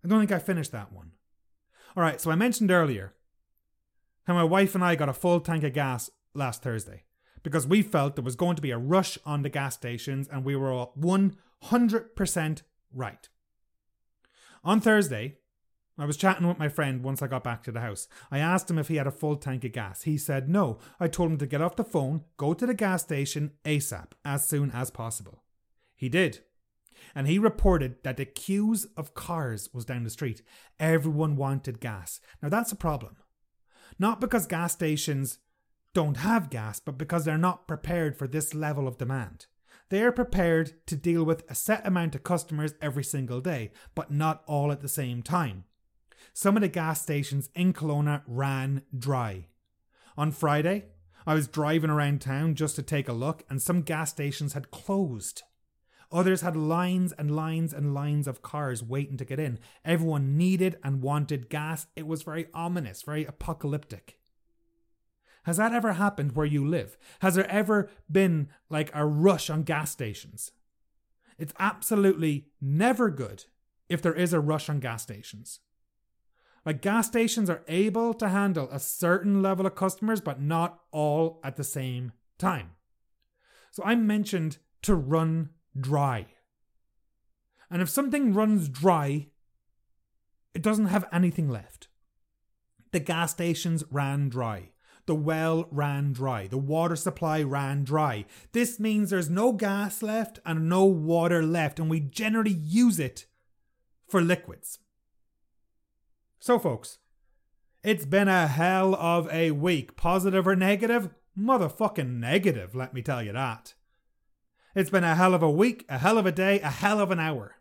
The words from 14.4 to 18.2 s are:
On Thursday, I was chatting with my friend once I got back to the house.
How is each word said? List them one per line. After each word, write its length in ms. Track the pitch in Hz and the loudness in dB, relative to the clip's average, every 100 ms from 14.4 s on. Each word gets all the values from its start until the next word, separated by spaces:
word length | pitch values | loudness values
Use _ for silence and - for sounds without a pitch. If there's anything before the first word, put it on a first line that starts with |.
| - - | -20 -8
On 160 | 156 214 | 2 4
Thursday, 600 | 220 214 180 117 123 143 _ _ _ _ _ - | 6 4 4 -2 -6 -10 _ _ _ _ _ -8
I 80 | 147 | -6
was 100 | 147 | 2
chatting 320 | 190 175 175 | 2 4 0
with 120 | 175 | 0
my 100 | 151 | -2
friend 340 | 147 143 131 | 0 -2 -2
once 180 | 131 135 | -4 -4
I 60 | 135 | -4
got 160 | 131 | -4
back 180 | 123 117 | -6 -8
to 100 | - | -8
the 80 | 117 | -8
house. 260 | 117 98 - - | -8 -8 -14 -18